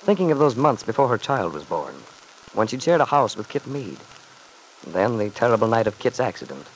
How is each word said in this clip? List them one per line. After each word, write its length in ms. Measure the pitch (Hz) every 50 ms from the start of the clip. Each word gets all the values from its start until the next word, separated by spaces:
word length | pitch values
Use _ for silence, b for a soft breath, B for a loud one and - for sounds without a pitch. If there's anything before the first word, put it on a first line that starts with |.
Thinking 300 | - - 208 185 185 170
of 80 | 151 139
those 180 | 151 147 123
months 260 | 110 139 151 131 107 -
before 260 | - 113 - 139 127
her 80 | 123
child 380 | - - - 139 131 98 85 78
was 100 | 76 76
born, 300 | - 87 80 73 67 67 69 - - - - - - - - - - -
when 140 | - 110
she'd 160 | 113 - - -
shared 180 | - 170 165
a 60 | 143
house 300 | - - 143 135 107 -
with 120 | - 107 -
Kit 180 | - 143 -
Meade. 320 | - 135 143 135 98 69 - - - - - - - - - - - - - - - - - -
And 100 | 69 80
then 220 | 90 95 113 120
the 140 | 113 104 104
terrible 360 | 101 - - 120 117 110 110
night 200 | 110 117 113 110
of 120 | 107 101 -
Kit's 220 | - 123 120 -
accident, 460 | 127 117 87 - - - 67 67 71 - -